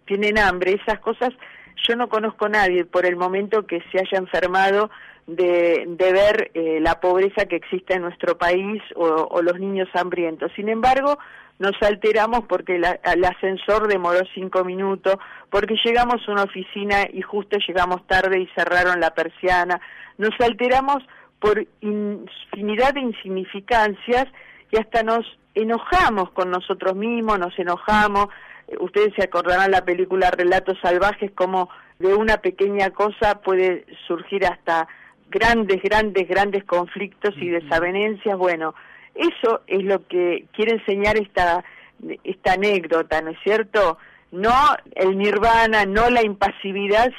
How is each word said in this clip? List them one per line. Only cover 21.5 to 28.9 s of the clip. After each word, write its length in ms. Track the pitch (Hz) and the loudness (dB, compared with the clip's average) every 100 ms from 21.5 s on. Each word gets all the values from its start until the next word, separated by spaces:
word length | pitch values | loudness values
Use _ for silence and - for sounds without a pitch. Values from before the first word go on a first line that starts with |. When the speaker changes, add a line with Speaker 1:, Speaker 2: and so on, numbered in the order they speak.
| 208 - _ | 0 -2 _
Speaker 1:
infinidad 1120 | 208 208 208 208 180 - - 202 208 214 269 | -6 -4 -4 -6 -12 -18 -14 -6 -4 0 0
de 60 | 285 | 0
insignificancias 1300 | 247 202 190 190 185 202 196 233 214 196 233 247 262 - - - _ | -4 -6 -8 -8 -8 -12 -2 0 0 -2 -2 0 -2 -8 -20 -20 _
y 80 | 220 | -2
hasta 240 | 220 233 | 0 -2
nos 240 | 220 233 - - _ | 0 -2 -2 -14 _
enojamos 760 | 202 220 226 - 359 311 208 180 | -4 -2 -2 0 2 2 2 -2
con 200 | - 180 | -2 -2
nosotros 460 | 180 - 185 180 190 | -4 -4 -2 -2 -2
mismos, 420 | 226 233 220 202 | -2 -2 0 0
nos 200 | 175 - | -2 -4
enojamos. 720 | 175 175 - 214 208 202 202 - - - - | -4 -2 2 2 4 2 -2 -6 -20 -20 -14
Eh, 80 | - | -8
ustedes 320 | 180 | -2